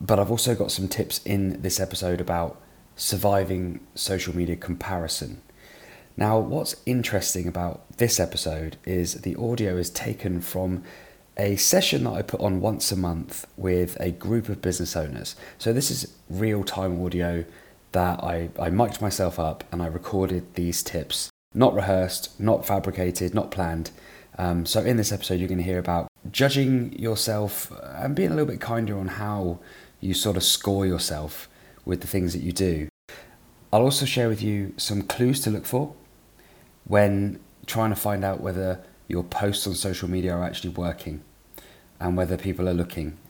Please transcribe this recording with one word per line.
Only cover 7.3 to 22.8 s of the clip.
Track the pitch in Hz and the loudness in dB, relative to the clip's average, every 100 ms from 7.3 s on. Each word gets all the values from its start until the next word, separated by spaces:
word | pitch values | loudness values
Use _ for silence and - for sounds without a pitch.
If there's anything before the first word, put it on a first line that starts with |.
| 92 87 | -2 -2
about | 87 87 - - - | -2 -4 -6 -8 2
this | 117 - | 2 4
episode | 85 - 82 78 80 - | 0 0 -4 -4 -6 -8
is | - 90 87 - | -2 0 0 -2
the | 92 - | -4 -2
audio | 117 117 101 90 | -2 0 0 0
is | 85 | -2
taken | - 117 110 101 87 | -4 -4 -4 -2 -2
from | 87 92 92 90 - - - - _ - | -2 -2 0 -2 -6 -18 -20 -20 _ -2
a | 101 101 | 0 2
session | - 180 190 139 | 4 6 4 2
that | 123 | 0
I | 98 | -2
put | - - | -2 0
on | 101 95 | 0 2
once | 101 104 - | 0 0 0
a | 95 | 0
month | 90 82 - - - - | 0 -2 -6 -10 -12 -4
with | 92 90 87 - | 2 2 2 0
a | 90 | -2
group | 85 - 117 107 | -2 0 0 0
of | 101 | -2
business | 92 87 82 85 | -2 -2 -2 -2
owners. | 76 62 - - - - | -4 -6 -10 -12 -18 -4
So | 113 | 0
this | 120 139 | 2 2
is | 127 - - - | -2 -6 -12 -8
real-time | 92 110 104 98 92 95 90 | -2 0 2 -2 -2 0 0
audio | 90 87 87 85 82 - - - - | 0 0 0 -2 -4 -12 -20 -20 -2
that | 92 90 82 | 2 2 0
I, | - 85 85 - | -2 -4 -4 -2
I | 82 | 0
mic'd | 95 123 123 | 4 2 2
myself | 104 - 90 87 | -2 0 0 0
up | 80 76 - | -4 -4 -6
and | 87 | -4
I | 85 | -4
recorded | 85 - 98 95 90 90 | -6 -2 0 2 0 -4
these | - 87 - | -4 -2 -2
tips. | - 85 - - - - _ | -4 -6 -4 -6 -6 -10 _
Not | 107 127 | 4 4
rehearsed, | 98 95 95 92 - - - | 4 2 2 2 -2 -8 -2
not | 104 110 | 2 2
fabricated, | - 98 | 2 0